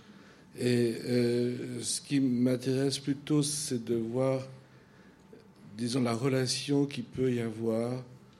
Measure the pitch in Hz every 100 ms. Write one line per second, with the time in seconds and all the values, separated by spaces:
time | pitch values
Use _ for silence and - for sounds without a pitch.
0 | - - - - - - 123 120 117 113
1 | 123 123 120 120 123 123 127 120 113 -
2 | - 143 135 123 123 127 131 131 139 131
3 | - 139 - 151 147 - - 123 113 117
4 | 113 123 131 131 123 - - - - -
5 | - - - - - - - 101 117 131
6 | 120 113 135 131 127 - - 143 143 127
7 | 113 - 131 120 113 107 113 110 117 127
8 | 127 - - -